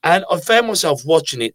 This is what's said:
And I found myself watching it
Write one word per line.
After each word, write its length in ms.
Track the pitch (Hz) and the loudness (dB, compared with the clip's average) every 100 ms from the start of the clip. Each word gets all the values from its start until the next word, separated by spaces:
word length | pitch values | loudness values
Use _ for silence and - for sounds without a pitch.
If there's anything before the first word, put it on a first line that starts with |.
And 200 | 156 185 185 | 2 0 0
I 120 | 170 | -4
found 260 | - 226 233 | 2 2 2
myself 380 | 202 165 143 | -2 -2 -2
watching 380 | 135 160 - 127 | 2 0 0 -6
it 120 | 117 | -6